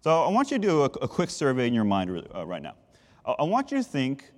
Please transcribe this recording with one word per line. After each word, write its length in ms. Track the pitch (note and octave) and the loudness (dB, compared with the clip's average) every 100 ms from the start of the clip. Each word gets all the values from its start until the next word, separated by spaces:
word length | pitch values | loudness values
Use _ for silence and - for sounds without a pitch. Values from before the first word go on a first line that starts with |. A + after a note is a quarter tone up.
So 200 | D#3 E3 | 4 4
I 60 | D3 | 4
want 240 | G#3 C#4 | 2 0
you 60 | C4+ | 0
to 40 | |
do 180 | G3+ D#3 | 2 4
a, 20 | |
a 240 | C#3 - C3 | 2 0 -4
quick 220 | - E3+ | -2 -4
survey 360 | - C#3+ B2+ B2 | 0 0 2 2
in 80 | |
your 80 | A#2+ | 2
mind, 460 | G#2 G2 F#2 F2 C#2+ | 2 2 0 -6 -8
uh, 140 | D#2+ E2 | -10 -8
right 160 | F2 | -8
now. 120 | D2 - _ _ _ _ | -10 -16 _ _ _ _
I, 80 | - B2+ | -6 -2
I 20 | |
want 300 | D#3+ A3 - | 0 0 0
you 60 | C#4 | -4
to 40 | |
think 480 | B3 C#3+ C3 C#3 - | -2 -2 -2 -2 -10